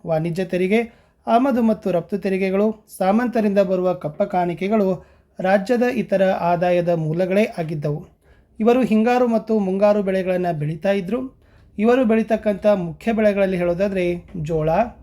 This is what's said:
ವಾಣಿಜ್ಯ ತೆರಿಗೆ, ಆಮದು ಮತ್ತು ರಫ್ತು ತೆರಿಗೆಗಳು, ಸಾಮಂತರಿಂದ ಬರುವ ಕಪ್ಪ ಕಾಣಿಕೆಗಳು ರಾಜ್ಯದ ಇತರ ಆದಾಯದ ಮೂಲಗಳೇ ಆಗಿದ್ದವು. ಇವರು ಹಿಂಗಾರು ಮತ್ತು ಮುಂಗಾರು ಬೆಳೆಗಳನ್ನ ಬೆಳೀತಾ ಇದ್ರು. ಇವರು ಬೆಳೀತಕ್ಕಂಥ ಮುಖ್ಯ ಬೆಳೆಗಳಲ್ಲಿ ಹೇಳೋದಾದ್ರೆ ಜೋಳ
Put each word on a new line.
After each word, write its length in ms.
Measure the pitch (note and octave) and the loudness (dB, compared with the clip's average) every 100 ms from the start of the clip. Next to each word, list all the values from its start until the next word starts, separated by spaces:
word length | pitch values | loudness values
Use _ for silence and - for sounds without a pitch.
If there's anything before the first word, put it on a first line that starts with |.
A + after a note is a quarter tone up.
| E3+ | -2
ವಾಣಿಜ್ಯ 380 | D#3+ E3+ E3 | -2 -2 -4
ತೆರಿಗೆ, 480 | F#3 F3+ F#3 A3 A3+ - _ _ - | -4 -2 0 0 -2 -12 _ _ 0
ಆಮದು 360 | A#3 C#4 A#3+ | 2 4 2
ಮತ್ತು 280 | A3+ G#3+ G3+ | 2 0 0
ರಫ್ತು 280 | E3+ E3 G3+ | -2 -2 -4
ತೆರಿಗೆಗಳು, 680 | G3+ F#3+ F#3+ F#3+ G#3+ G#3+ _ - | -2 -2 0 2 0 -2 _ -2
ಸಾಮಂತರಿಂದ 600 | F#3 A3 B3 A#3+ G#3+ G3 | 2 2 2 0 2 2
ಬರುವ 360 | F#3+ F#3 F3+ | 2 0 0
ಕಪ್ಪ 280 | F3+ F3+ - | -2 -6 -4
ಕಾಣಿಕೆಗಳು 840 | G3+ F3+ F3 E3 G3 A3 F#3+ F3+ - _ _ - | -2 0 -2 -2 -2 0 0 -2 -10 _ _ -4
ರಾಜ್ಯದ 420 | F#3 G3+ F#3+ B3 | 0 0 0 0
ಇತರ 480 | B3 B3+ F#3+ G3 F#3+ | 0 -2 -2 0 2
ಆದಾಯದ 580 | F#3+ E3+ F3 F3+ F3 E3+ | 0 0 0 2 2 0
ಮೂಲಗಳೇ 560 | E3+ D#3 D#3+ F#3 F#3+ A3 - | -2 -2 -2 0 0 0 -4
ಆಗಿದ್ದವು. 480 | D#3+ D#3+ D3+ D3+ - _ _ _ _ - | -8 -6 -6 -6 -10 _ _ _ _ -2
ಇವರು 220 | A3 A#3+ | 2 2
ಹಿಂಗಾರು 460 | A3 G#3+ A3 B3 B3 | 4 2 2 2 2
ಮತ್ತು 300 | A3+ A3 A3 | 0 0 -2
ಮುಂಗಾರು 440 | F#3+ F#3+ G#3 G#3 | 0 2 2 2
ಬೆಳೆಗಳನ್ನ 500 | G3 F#3+ F#3 F3+ F3 | 0 -2 -2 -2 -2
ಬೆಳೀತಾ 400 | D#3+ D3 D#3+ G3 | -2 -4 -4 -2
ಇದ್ರು. 500 | G3+ F3+ A#3+ C4 _ _ - - - | -2 -2 -6 -6 _ _ -20 -16 -2
ಇವರು 260 | G#3+ B3 | 2 4
ಬೆಳೀತಕ್ಕಂಥ 600 | A#3 A3 A3 A3 G#3+ G3 G#3 | 4 2 0 -2 -2 0 0
ಮುಖ್ಯ 460 | G3+ F3 D3+ A3+ | 0 -2 -6 -4
ಬೆಳೆಗಳಲ್ಲಿ 440 | A3 G#3+ G3 F#3+ F#3 | 2 2 2 0 0
ಹೇಳೋದಾದ್ರೆ 680 | F3 F3 G3+ F#3+ F3 F3 - F3 | -2 0 -2 0 -2 -4 -8 -10
ಜೋಳ 280 | D#3 D#3+ D#3 E3+ A#3 - | -4 -2 0 0 -2 -6